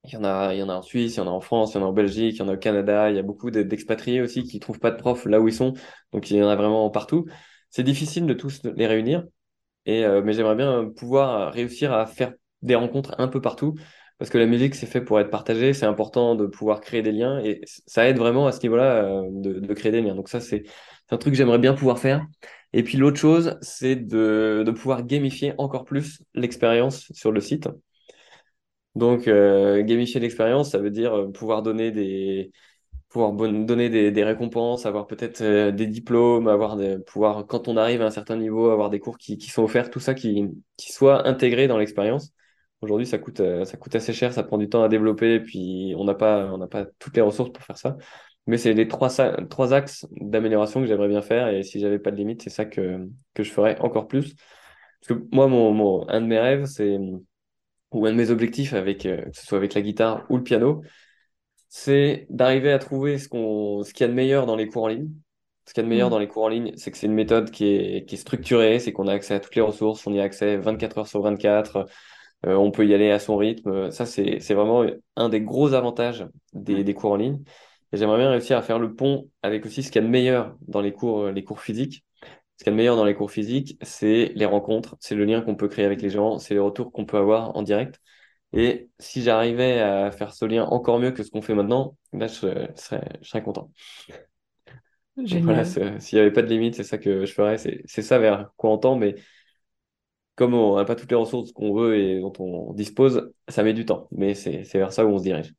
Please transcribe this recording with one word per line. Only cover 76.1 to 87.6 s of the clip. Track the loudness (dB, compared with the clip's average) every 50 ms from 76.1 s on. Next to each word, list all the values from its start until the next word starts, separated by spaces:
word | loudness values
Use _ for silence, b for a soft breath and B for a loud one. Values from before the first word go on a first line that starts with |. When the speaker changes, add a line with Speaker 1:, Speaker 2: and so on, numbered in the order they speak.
| -4 -8 -14 -16 _ -20 _ _ -16
Speaker 1:
des, | -12 -4 -2 -2
Speaker 2:
Ouais. | 0 0
Speaker 1:
des | -2 -4
cours | -2 0 0
en | 0
ligne. | 0 0 -2 -4 -6 -10 b b b b b b b b _
Et | -2
j'aimerais | 0 2 2 4 4
bien | 4 4
réussir | 2 0 0 0 0 0
à |
faire | 0 0 -2 -2
le | -2 -4 -4
pont | -2 -2 -2 -2 -2 -6 -12 _ _
avec | -4 -4 -4 -4 -6
aussi | -8 -10 -8
ce | -10 0
qu'il | 0 0
y | 2
a |
de | 4
meilleur | 2 4 4 4 2 0 -2 -4 -12 _ -16 -4
dans | -4 -2
les | -2 -2
cours, | -4 -4 -4 -2 -2 -2 -2 -2
les | -4 -6
cours | -8 -8 -14 -12
physiques. | -10 -8 -6 -6 -6 -8 -8 -18 _ _ _ B B B B B B _ _
Ce | _ -2
qu'il | 0
y |
a |
de | 2
meilleur | 4 4 4 4
dans | 4 4
les | 2 2
cours | 0 -4 -6
physiques, | -4 -6 -4 -2 -4 -4 -4 -6 -14 _
c'est | -18 -18 -8 -2 2 2 4 4 2 0 0
les | -2 0
rencontres, | 2 2 0 0 -2 -4 -4 -4 -8 -16 _
c'est | -10 -6 -2
le | 0 2
lien | 2 2 0
qu'on | 0 -4 -4
peut | -4 -4 -4
créer | -2 0 0
avec | 0 0 -2
les | -4 -4
gens, | -2 0 0 0 -2 -4
c'est | -6 -2 0
les | 0
retours | 0 0 -2 -4 -10 -8
qu'on | -8 -10 -8
peut | -2 0 2
avoir | 4 4 4 2 0 -4 -6
en | -6